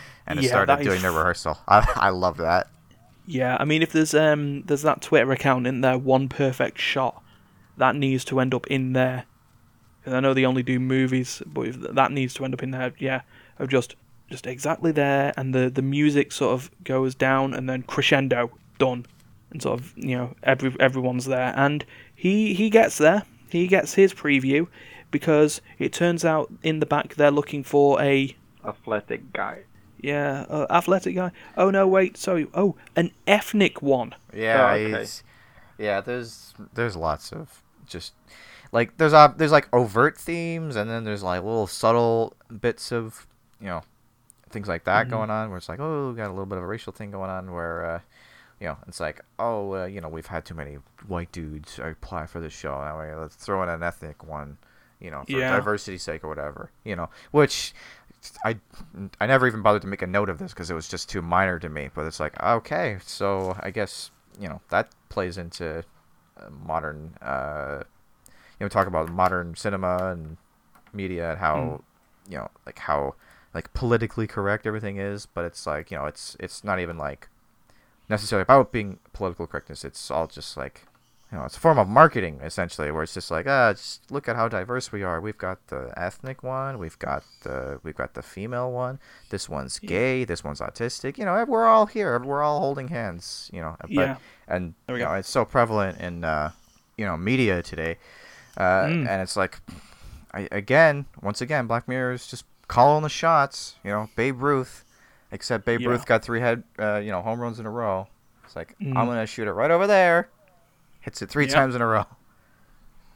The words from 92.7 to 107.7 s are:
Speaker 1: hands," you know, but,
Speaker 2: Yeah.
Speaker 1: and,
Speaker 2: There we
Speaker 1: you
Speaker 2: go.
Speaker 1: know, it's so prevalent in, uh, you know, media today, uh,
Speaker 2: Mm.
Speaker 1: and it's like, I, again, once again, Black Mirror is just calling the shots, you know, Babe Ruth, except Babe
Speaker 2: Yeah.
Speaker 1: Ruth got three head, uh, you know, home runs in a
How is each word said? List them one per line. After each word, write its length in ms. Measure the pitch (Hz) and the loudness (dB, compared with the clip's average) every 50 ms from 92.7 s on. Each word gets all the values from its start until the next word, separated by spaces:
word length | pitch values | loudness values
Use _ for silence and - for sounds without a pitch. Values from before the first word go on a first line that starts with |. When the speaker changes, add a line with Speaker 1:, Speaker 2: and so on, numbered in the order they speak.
| 143 143 131 135 | -2 -4 -6 -6
Speaker 1:
hands," 600 | 170 120 113 98 85 87 - - - - - - - | -6 -6 -4 -6 -6 -8 -12 -12 -14 -14 -14 -14 -12
you 80 | 87 | -10
know, 160 | 80 80 82 - | -8 -8 -10 -10
but, 100 | - 90 | -10 -4
Speaker 2:
Yeah. 260 | 104 - - 135 131 - - - - _ _ | 0 0 0 0 -2 -6 -12 -20 -20 _ _
Speaker 1:
and, 280 | - - 92 90 82 90 _ _ | -6 -4 -4 -4 -6 -12 _ _
Speaker 2:
There 80 | - 127 | -8 -4
we 60 | 120 | -4
Speaker 1:
you 60 | 117 | -2
Speaker 2:
go. 40 | 73 87 | -2 -2
Speaker 1:
know, 40 | 98 | -4
it's 100 | 95 - | -4 -2
so 160 | - 131 110 | -2 -2 0
prevalent 560 | - - 131 117 110 110 104 98 95 87 - | 0 2 2 2 2 2 0 0 -2 -4 -6
in, 220 | 87 90 85 85 82 | -8 -8 -8 -4 -2
uh, 280 | 80 78 76 76 76 - _ _ _ _ _ _ _ _ | -2 0 0 -2 -4 -6 _ _ _ _ _ _ _ _
you 80 | - 107 | -8 -6
know, 120 | 98 82 | -4 -4
media 440 | 80 90 107 131 131 123 104 92 87 | -4 -2 0 2 2 2 2 0 -2
today, 380 | 85 - - 82 80 82 85 - _ - - - - - - - - - - | -4 -6 -8 -6 -6 -6 -6 -8 _ -20 -20 -20 -20 -20 -20 -20 -20 -14 -6
uh, 280 | - 95 90 92 95 95 | -2 2 2 4 4 2
Speaker 2:
Mm. 240 | - 170 165 135 - | 2 0 0 -2 -2
Speaker 1:
and 120 | 98 95 | -2 -4
it's 160 | 95 92 - | -4 -4 -2
like, 220 | 101 92 - - - - - - - - - - - - - - - - - - | -2 -2 -2 -4 -10 -20 -20 -20 -20 -20 -20 -20 -20 -20 -20 -20 -20 -20 -14 -10
I, 140 | 98 92 - - | -10 -8 -6 -6
again, 540 | 101 101 - 127 156 165 156 143 143 139 - - - | -6 -2 2 6 6 6 6 4 2 -6 -12 -12 -8
once 200 | - 101 104 - | -6 -6 -4 -4
again, 260 | 127 143 151 139 120 | -4 -2 -2 -2 -2
Black 220 | 113 117 117 - - | -2 -2 -4 -4 -4
Mirror 240 | 127 131 127 123 127 | -4 -4 -4 -4 -4
is 160 | 120 - - | -6 -10 -14
just 160 | 127 - - _ _ _ _ - | -16 -16 -16 _ _ _ _ -2
calling 340 | - 120 127 143 151 151 151 | 4 6 6 6 6 4 2
the 60 | 147 | -2
shots, 640 | - - 165 165 165 147 135 - - - - - - _ - | -4 0 2 4 4 4 4 2 -2 -10 -14 -14 -16 _ -8
you 80 | 98 | -4
know, 200 | 104 107 107 - - | -4 -4 -4 -6 -2
Babe 260 | - 117 139 131 120 | 0 0 0 0 0
Ruth, 440 | 135 143 143 131 127 - - - - _ _ _ _ _ _ _ _ - - | 0 0 0 0 -2 -4 -10 -20 -20 _ _ _ _ _ _ _ _ -16 -14
except 320 | - - - 120 107 - | -10 -4 -4 -4 -2 0
Babe 160 | 120 117 120 | 0 0 0
Speaker 2:
Yeah. 80 | 123 123 | 2 0
Speaker 1:
Ruth 180 | 123 120 - | 0 0 2
got 160 | - 117 110 - | 2 2 2 2
three 160 | - 117 113 | 0 -2 0
head, 220 | 123 120 117 120 - _ _ - | 0 0 0 -2 -4 _ _ -4
uh, 200 | 107 107 104 104 104 | -2 -2 -2 -2 -2
you 80 | 107 | -4
know, 100 | 98 87 | -4 -4
home 200 | 92 110 113 117 | -4 -4 -4 -4
runs 180 | 120 120 110 120 | -6 -8 -8 -8
in 80 | 107 | -10
a 40 | 107 | -8